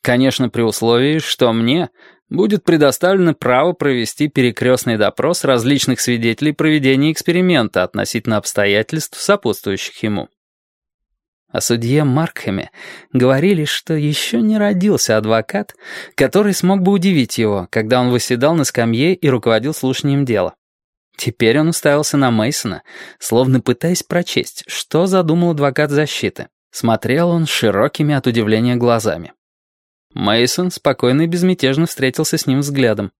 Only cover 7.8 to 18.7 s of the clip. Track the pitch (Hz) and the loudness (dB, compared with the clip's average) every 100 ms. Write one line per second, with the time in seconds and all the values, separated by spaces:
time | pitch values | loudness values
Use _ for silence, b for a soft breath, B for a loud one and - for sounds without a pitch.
7.8 | 90 101 98 117 110 107 - - 101 101 | -2 -2 -4 -4 -2 -2 -2 0 2 2
8.8 | 110 160 - - - 202 117 101 - 98 | 0 -6 -8 -8 -2 0 0 -4 -4 -6
9.8 | - - 107 101 - _ _ _ _ _ | -8 -8 -4 -4 -8 _ _ _ _ _
10.8 | _ _ _ _ _ _ _ - - 120 | _ _ _ _ _ _ _ -6 -2 -2
11.8 | 117 143 147 131 165 - - 98 - B | 0 2 2 0 -2 -6 -6 -6 -6 B
12.8 | B B B 131 123 135 175 190 147 - | B B B 0 2 4 2 2 0 -6
13.8 | - 160 147 147 - 233 220 214 208 190 | -4 -2 -2 -2 -4 0 0 2 0 0
14.8 | 202 165 - 110 110 113 110 196 208 - | 2 0 2 0 2 0 0 -6 -8 -14
15.8 | B B B - 269 190 208 190 180 196 | B B B 0 2 2 2 2 0 2
16.8 | 180 202 185 165 120 - 110 101 87 - | 2 2 2 2 0 0 0 -2 -2 -4
17.8 | 107 127 123 123 - 123 139 165 139 | 2 2 2 0 0 0 2 2 0